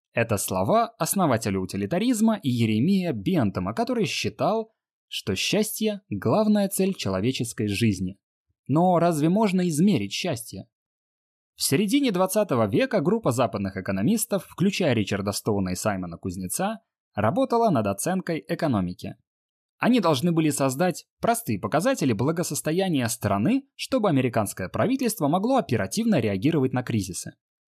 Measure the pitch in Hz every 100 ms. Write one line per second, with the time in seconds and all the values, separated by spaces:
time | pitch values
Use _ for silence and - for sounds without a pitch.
0 | _ - 117 101 - 92 104 214 226 -
1 | 160 196 170 113 113 95 92 95 101 175
2 | 233 220 226 214 135 120 214 110 156 196
3 | 175 117 98 180 107 95 90 110 240 240
4 | 180 - 104 - 151 220 220 _ _ _
5 | - - - 95 - 190 208 - 214 202
6 | - 101 110 180 214 208 196 - 190 185
7 | - 92 110 131 120 - 107 98 113 92
8 | 92 95 _ _ _ _ - 147 180 170
9 | 170 156 160 196 214 185 180 147 196 151
10 | 196 - 185 127 - 95 - _ _ _
11 | _ _ _ _ _ - - 135 208 277
12 | 269 180 185 214 208 127 110 143 262 208
13 | 147 226 165 120 120 101 98 98 92 95
14 | 117 220 - 196 - - 185 - 165 120
15 | 98 98 98 98 - 101 92 90 110 95
16 | 90 85 98 90 92 - 190 220 _ _
17 | _ - - 202 262 233 226 135 104 98
18 | 156 185 - 165 - 170 160 107 90 90
19 | 101 - _ _ _ _ _ - 170 247
20 | 165 139 175 165 156 135 135 131 180 165
21 | - - - - - 101 104 143 220 269
22 | 143 101 127 170 170 151 156 170 190 147
23 | 120 - 101 98 123 269 - - - 262
24 | 208 139 127 117 101 - 92 - 190 269
25 | 233 - 143 175 220 269 - 110 95 190
26 | 233 175 110 98 127 165 131 127 123 113
27 | 95 85 - - _ _ _